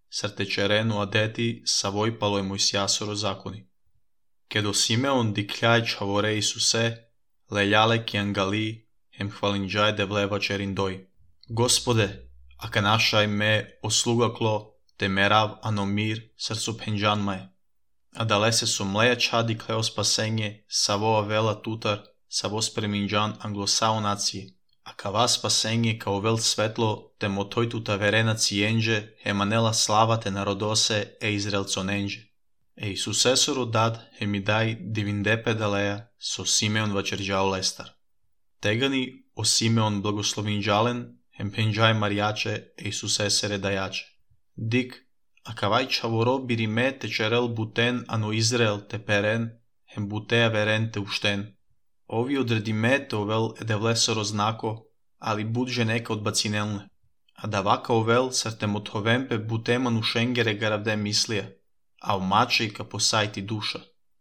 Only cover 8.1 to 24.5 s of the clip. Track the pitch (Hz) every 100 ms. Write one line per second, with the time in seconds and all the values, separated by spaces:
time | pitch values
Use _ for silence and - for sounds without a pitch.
8.1 | 104 101 101 95 107 110 110 _ _ _
9.1 | - 104 - 101 101 95 104 107 104 98
10.1 | 104 101 101 - 101 98 95 95 92 -
11.1 | _ - _ - 113 120 - 123 113 98
12.1 | - - - - - 110 113 101 110 -
13.1 | 110 107 104 104 107 - - 117 - 120
14.1 | 117 113 113 113 107 - _ _ - 101
15.1 | 98 101 107 104 - 110 104 98 101 110
16.1 | 110 - - - 110 - 113 - 104 104
17.1 | 104 101 92 - _ _ _ _ _ _
18.1 | - 110 104 110 113 113 - 98 104 123
19.1 | 120 - 117 117 113 - 113 113 - 104
20.1 | - 110 110 104 107 _ - - 101 110
21.1 | 110 104 107 110 104 117 113 113 101 -
22.1 | _ _ - 107 107 110 - 104 101 101
23.1 | 104 107 107 110 101 98 - 113 110 104
24.1 | 101 - 98 110